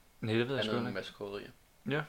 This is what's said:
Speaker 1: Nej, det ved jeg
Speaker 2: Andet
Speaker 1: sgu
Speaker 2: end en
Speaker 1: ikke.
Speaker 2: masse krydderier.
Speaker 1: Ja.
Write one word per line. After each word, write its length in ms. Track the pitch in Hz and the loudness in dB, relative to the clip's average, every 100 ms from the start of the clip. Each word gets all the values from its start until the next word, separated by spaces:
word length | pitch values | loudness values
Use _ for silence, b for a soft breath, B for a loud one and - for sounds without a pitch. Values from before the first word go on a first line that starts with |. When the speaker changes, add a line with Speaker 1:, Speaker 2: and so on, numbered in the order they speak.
| - - | -20 -6
Speaker 1:
Nej, 140 | 113 | 2
det 140 | 113 120 | 4 4
ved 60 | |
jeg 100 | 135 | 2
Speaker 2:
Andet 0 | |
Speaker 1:
sgu 80 | 107 117 | 2 2
Speaker 2:
end 40 | |
en 60 | 120 | 0
Speaker 1:
ikke. 80 | 98 | -2
Speaker 2:
masse 140 | - | -4
krydderier. 380 | - 101 101 - - - - - | -6 -6 -6 -8 -14 -20 -10 -2
Speaker 1:
Ja. 160 | 143 | -2